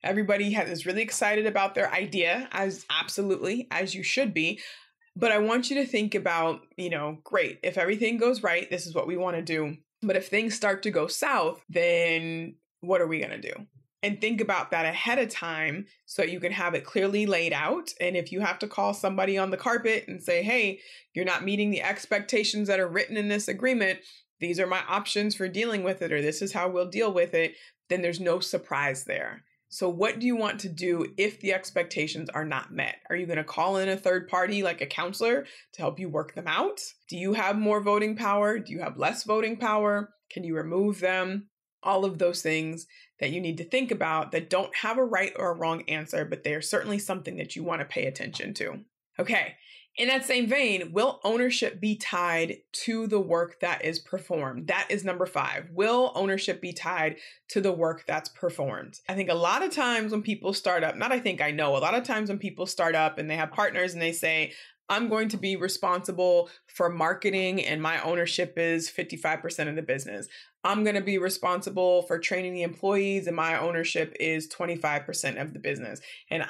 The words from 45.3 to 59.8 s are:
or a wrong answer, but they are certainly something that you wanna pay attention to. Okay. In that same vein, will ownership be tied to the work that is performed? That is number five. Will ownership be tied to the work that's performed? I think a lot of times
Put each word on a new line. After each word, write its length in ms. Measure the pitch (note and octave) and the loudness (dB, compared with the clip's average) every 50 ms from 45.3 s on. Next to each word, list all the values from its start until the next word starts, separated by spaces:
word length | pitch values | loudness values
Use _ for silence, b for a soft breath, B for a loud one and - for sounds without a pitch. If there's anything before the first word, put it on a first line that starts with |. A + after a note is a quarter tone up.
| - | -2
or 140 | - F#3+ F3 | -2 -2 -2
a 40 | E3+ | -2
wrong 280 | E3+ E3 D#3+ E3 E3 - | 0 0 0 -2 -2 -4
answer, 380 | - D#3 D#3 D#3 - E3 D#3 D3+ | -4 -6 -6 -4 -4 -2 -2 -2
but 180 | D#3+ E3 - - | -2 -4 -4 -2
they 100 | D3 D3 | -2 -2
are 80 | D#3 | -2
certainly 380 | D#3 - G#3+ F#3 - G#3 G3+ G3+ | -2 -2 0 0 0 0 -2 -2
something 380 | - - F#3 F3+ D3 - F#3 | -2 -2 -4 -4 -6 -8 -8
that 180 | - - - - | -8 -8 -8 -8
you 80 | - D#3+ | -6 -4
wanna 220 | F3 E3 D#3 C#3+ | -4 -4 -4 -4
pay 220 | - - - - | -4 -4 -2 -2
attention 460 | C3+ C3+ - - - - - - - G#3 | -2 -4 -4 -6 -8 -6 -6 -6 -6 -6
to. 280 | - G#2 - - G#3 G#3+ - _ _ _ _ _ - | -6 -6 -6 -8 -10 -14 -18 _ _ _ _ _ -4
Okay. 340 | F#3 G#3 A3+ F3+ D3 - B B B B B B B B - | -2 0 0 0 0 -2 B B B B B B B B -4
In 100 | - A#3+ | -2 0
that 180 | B3+ C4+ C4 C4 | 2 2 0 0
same 220 | - B3+ B3 A#3 | 0 0 2 2
vein, 460 | G#3 C4+ C#4+ C4 A3 G3 F3+ E3+ E3 E3 | 2 4 4 4 2 2 0 -2 -2 2
will 260 | G#3 A#3+ C4+ - - - | 2 2 2 2 0 0
ownership 560 | G3+ A3 A#3 B3 B3+ B3 - A3 - - E3+ | 2 2 4 4 2 2 2 0 -2 -2 0
be 160 | G#3 G#3+ G#3+ | 0 0 0
tied 640 | G#3+ - - - F3 F3 E3+ E3 E3 E3 E3 - - - _ - - - | 0 -2 -2 0 2 2 4 4 2 2 0 -2 -6 -12 _ -10 -6 -4
to 220 | A#3 A3+ A3+ A3 | -2 -2 -2 0
the 120 | G3+ G#3+ G3+ | 2 2 2
work 400 | F#3 E3 E3+ E3+ E3+ E3+ - - | 2 4 2 2 2 0 -2 -2
that 240 | F3+ F3 D#3+ - - | -2 -2 0 -2 -2
is 160 | D#3+ E3 D#3+ | -2 -4 -4
performed? 680 | - - F#3 F#3+ - - F3 D#3 C#3 C3 B2 B2 D3+ | -6 -6 -8 -6 -4 -2 -2 -2 -2 -2 -4 -4 -4
That 200 | - E3+ G3 - - | -2 -2 0 0 -2
is 140 | G3+ G3 F3+ | -2 -2 -2
number 220 | F#3 F3+ F3+ F#3 | -2 -2 0 -2
five. 440 | F3 - D3 - - - - E3 F3 | -2 0 -2 -2 -2 -4 -6 -8 -4
Will 420 | E3 F3+ G#3 A3 A#3+ B3 B3+ - - | -2 0 2 4 4 4 4 2 2
ownership 460 | F3+ G3 G3 F#3+ G3 - - - - | 0 0 2 0 0 0 -2 -2 -4
be 120 | - F3 E3+ | -6 -8 -8
tied 440 | - - E3 F#3 E3 D#3 D#3 D#3 B B B B B B - | -6 -4 -2 0 0 0 0 -2 B B B B B B -4
to 120 | - G#3 | 0 2
the 120 | F#3+ G3 F3 | 2 2 2
work 320 | D#3+ E3 D#3+ E3 - - | 2 2 0 0 -2 -4
that's 220 | - D#3 D#3 - - | -4 -4 -4 -4 -8
performed? 720 | - - F#3 E3+ E3+ D#3+ C#3+ C3 G#2 - D2 - - - - - | -6 -4 -4 -2 -2 -2 -2 -4 -4 -6 -8 -12 -16 -10 -8 -4
I 60 | F#3+ | -2
think 140 | G3 F#3+ F3 | 0 0 2
a 60 | E3+ | 2
lot 280 | E3+ E3+ F3 G#3+ C#4 F#4+ | 4 4 4 4 4 2
of 80 | F4 | 0
times 400 | - D4+ | 0 0